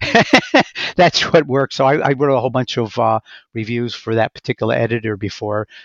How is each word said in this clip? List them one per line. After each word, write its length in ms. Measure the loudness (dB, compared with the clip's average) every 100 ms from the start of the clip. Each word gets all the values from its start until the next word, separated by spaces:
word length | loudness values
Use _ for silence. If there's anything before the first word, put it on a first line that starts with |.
| 0 2 4 0 2 0 0 -6 -6 2
that's 240 | 4 4 2
what 140 | 2 2
worked. 280 | -2 -2
So 100 | 0
I, 140 | 2 2
I 140 | 0
wrote 220 | 0 2
a 60 | 2
whole 100 | 2
bunch 260 | -2 -2 -4
of, 220 | -4 0
uh, 220 | 0 0 _ -20 _
reviews 400 | -10 -4 -4 -4
for 220 | -6 -2 0
that 180 | 0
particular 400 | -4 -8 -4 -2
editor 420 | 0 0 -2 -4 -6
before, 520 | -6 -6 -6 -4 -6 -14